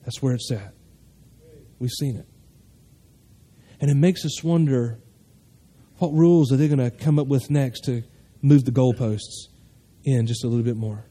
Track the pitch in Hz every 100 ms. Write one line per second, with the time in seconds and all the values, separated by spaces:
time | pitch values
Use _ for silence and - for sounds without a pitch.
0 | - - 135 123 - 113 98 - _ _
1 | _ _ - - - - - _ 127 -
2 | 143 107 - _ _ _ _ _ _ _
3 | _ _ _ _ _ _ _ - 143 139
4 | 170 180 156 - 160 170 156 131 117 113
5 | _ _ _ _ _ _ _ _ _ -
6 | 170 156 170 170 135 131 151 143 123 -
7 | 151 147 139 139 - 147 135 117 - 123
8 | 113 _ _ - 139 147 127 135 127 120
9 | 117 107 - - - _ _ _ _ _
10 | - 127 117 117 123 120 117 110 110 104
11 | -